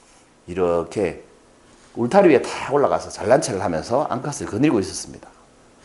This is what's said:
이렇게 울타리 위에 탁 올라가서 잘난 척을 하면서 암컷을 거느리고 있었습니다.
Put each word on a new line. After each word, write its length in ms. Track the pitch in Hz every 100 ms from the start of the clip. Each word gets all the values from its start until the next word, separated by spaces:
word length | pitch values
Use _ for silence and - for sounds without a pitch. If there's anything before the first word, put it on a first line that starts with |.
| _ _ _ _ -
이렇게 760 | 90 87 85 80 110 90 73 - - _ _ _ - - 110
울타리 340 | 120 196 185
위에 120 | 123
탁 320 | - - -
올라가서 360 | 143 113 82 87
잘난 320 | - 98 143
척을 220 | 139 95
하면서 420 | 98 78 90 127 147
암컷을 380 | 123 147 139 -
거느리고 320 | 107 151 113
있었습니다. 480 | 90 - - - - - _ _ _ _